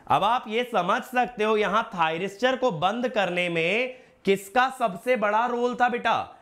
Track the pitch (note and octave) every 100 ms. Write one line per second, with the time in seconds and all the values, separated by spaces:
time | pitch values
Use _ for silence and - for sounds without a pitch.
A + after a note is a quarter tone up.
0 | - C#3 G3 B3 B3 A3 B3 A3 F3 A#3
1 | - B3 A#3+ A3 G#3+ A3 G3+ G#3 A3 F#3
2 | D#3+ E3 F#3+ G3 B3 B3+ B3+ E3 F3+ A3+
3 | B3 G#3+ F#3 F3+ F3 E3+ E3 G#3+ B3+ B3+
4 | - _ - G3 G3 B3+ B3+ C4 A3+ F3
5 | B3 B3+ G#3 G#3+ B3 A#3+ B3 A#3+ B3 A#3
6 | A3+ E3 F#2 -